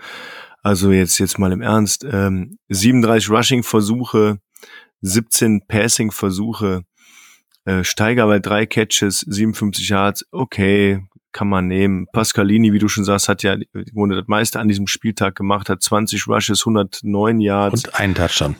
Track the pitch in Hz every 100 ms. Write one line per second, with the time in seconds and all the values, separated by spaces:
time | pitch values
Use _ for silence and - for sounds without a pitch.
0 | - - - - - - 101 98 98 95
1 | 90 - 98 - 98 90 95 107 101 -
2 | - 98 98 92 90 - _ 95 110 127
3 | 113 113 98 110 120 127 113 113 104 120
4 | 120 113 107 104 - _ - - - _
5 | 95 110 113 - 117 104 - 107 113 -
6 | 110 - 101 92 110 104 104 92 87 _
7 | _ - - _ _ _ - 95 90 -
8 | 107 123 107 104 95 104 110 - 110 -
9 | 101 95 - 101 110 107 104 95 95 98
10 | 101 98 - - 131 - 98 101 101 98
11 | 95 _ _ - 101 98 90 92 98 95
12 | 87 117 110 - 98 110 110 104 104 104
13 | 98 101 - 98 101 98 - 101 95 110
14 | 101 92 104 107 113 117 110 98 98 -
15 | 113 104 98 92 98 101 98 95 - 107
16 | 107 101 - 110 104 98 117 110 98 -
17 | 107 101 107 113 101 101 101 117 - -
18 | 101 92 85 - 73